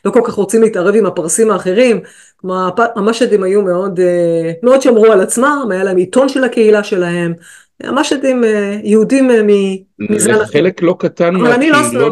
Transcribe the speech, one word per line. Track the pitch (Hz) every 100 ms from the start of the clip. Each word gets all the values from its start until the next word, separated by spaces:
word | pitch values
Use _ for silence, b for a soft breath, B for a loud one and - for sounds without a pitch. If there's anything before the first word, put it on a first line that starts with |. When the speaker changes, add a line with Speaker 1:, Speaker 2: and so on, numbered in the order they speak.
Speaker 1:
לא | 202
כל | 233
כך | 233
רוצים | 208 196 226
להתערב | 220 214 180
עם | 208 190
הפרסים | - 165 - 220
האחרים, | 190 185 190 254 208 B B B _
כמו | 185 185 185
הפ-, | 180 233 -
המשהדים | 202 226 233 202
היו | 185 202
מאוד, | 196 180 196 175
אה, | 180 175 170 165 165 165
מאוד | 240 269
שמרו | 269 226 220
על | 208
עצמם, | 190 - 269 294 254
היה | 185
להם | 190 180
עיתון | 180 254 277
של | 269
הקהילה | 247 240 214 208
שלהם, | 208 190 175 175 170 170 B B B -
המשהדים, | - 254 302 285 269 254
אה, | 226 214 202 208
יהודים, | 214 214 214 269 262
אה, | 226
מ-, | 208 202 196 190 - - 208
מזן | 214 226
אחר. | 220
Speaker 2:
לחלק | - 147 175 185
לא | 175 180
קטן | 180 - 170 185
Speaker 1:
אבל | 240
אני | 240 302
לא | 294
Speaker 2:
מהקהילות | 294 233 -